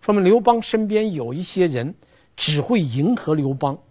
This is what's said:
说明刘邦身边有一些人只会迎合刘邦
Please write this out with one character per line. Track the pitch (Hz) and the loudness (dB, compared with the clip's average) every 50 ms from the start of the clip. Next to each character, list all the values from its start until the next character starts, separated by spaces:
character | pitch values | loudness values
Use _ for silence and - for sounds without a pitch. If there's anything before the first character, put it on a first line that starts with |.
说 | - - 208 | 0 2 2
明 | 208 | 4
刘 | 190 185 208 240 | 6 6 4 6
邦 | 196 247 233 233 | 4 2 2 2
身 | 220 - - 220 220 | 0 -2 -2 -2 -2
边 | 202 214 214 214 220 | 0 0 -2 -2 -2
有 | 180 151 123 117 | -4 -6 -6 -6
一 | 127 160 | -6 -8
些 | 180 - - 190 180 | -8 -6 0 0 0
人 | 170 135 123 117 147 - _ _ _ _ _ _ _ _ | 2 2 -2 -4 -6 -8 _ _ _ _ _ _ _ _
只 | - - - 151 147 | -6 -2 -2 0 -2
会 | 139 - 247 220 | 0 0 0 0
迎 | 165 135 113 131 147 196 247 | 0 0 -2 0 0 0 0
合 | - - - 156 | 0 0 -2 -2
刘 | 156 139 135 135 | 0 0 -2 -2
邦 | 131 - 139 139 139 _ _ | -2 -2 -4 -4 -6 _ _